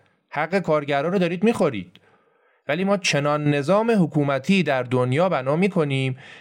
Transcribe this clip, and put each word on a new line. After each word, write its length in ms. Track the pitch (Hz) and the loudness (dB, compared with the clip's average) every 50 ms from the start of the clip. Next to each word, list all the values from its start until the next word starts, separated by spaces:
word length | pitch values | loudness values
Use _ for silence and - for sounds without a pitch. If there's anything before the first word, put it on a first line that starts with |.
| _ _ _ _ _ _ | _ _ _ _ _ _
حق 280 | - 143 156 160 180 196 | -6 -6 -4 -2 -2 -2
کارگرا 500 | 170 - 156 151 143 139 147 139 139 170 | 0 0 0 0 0 0 -2 -2 -2 -2
رو 100 | 180 202 | 0 0
دارید 260 | 180 165 175 180 185 | 0 -2 -2 0 0
می‌خورید. 540 | 220 233 - 202 151 120 101 90 - - - _ _ _ _ _ _ _ _ _ _ _ _ _ - | 0 0 2 0 0 -2 -4 -8 -12 -16 -20 _ _ _ _ _ _ _ _ _ _ _ _ _ -4
ولی 160 | 143 165 190 | -4 -2 0
ما 120 | 196 202 | 0 0
چنان 580 | 196 196 - - 143 139 147 147 151 151 147 143 | 0 0 0 0 0 0 0 0 0 2 0 0
نظام 360 | 143 139 139 185 208 226 233 | 2 2 2 2 2 2 2
حکومتی 720 | 233 208 175 143 - 156 143 139 139 135 131 - 196 196 175 | 2 2 2 2 2 0 0 0 0 -2 0 0 2 2 2
در 200 | 147 139 131 123 | 2 0 0 0
دنیا 460 | 120 123 127 123 123 127 147 175 190 | 0 0 0 0 2 2 2 2 2
بنا 280 | 170 139 127 131 147 | 0 0 0 0 0
می‌کنیم 640 | 160 190 208 185 185 156 143 139 135 135 131 131 - - - - - | 0 0 0 0 0 0 0 0 -2 -2 -2 -4 -6 -10 -18 -20 -20